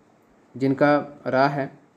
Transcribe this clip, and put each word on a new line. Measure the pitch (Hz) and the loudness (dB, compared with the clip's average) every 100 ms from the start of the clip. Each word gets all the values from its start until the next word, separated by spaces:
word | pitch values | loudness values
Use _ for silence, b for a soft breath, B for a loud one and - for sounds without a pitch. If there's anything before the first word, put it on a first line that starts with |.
| _ _ _ _ _ 123 | _ _ _ _ _ -4
जिनका | 135 135 147 147 143 - 127 | -2 2 2 2 -2 -12 -4
रहा | 127 143 | 0 0
है। | 147 135 - _ | 0 -8 -12 _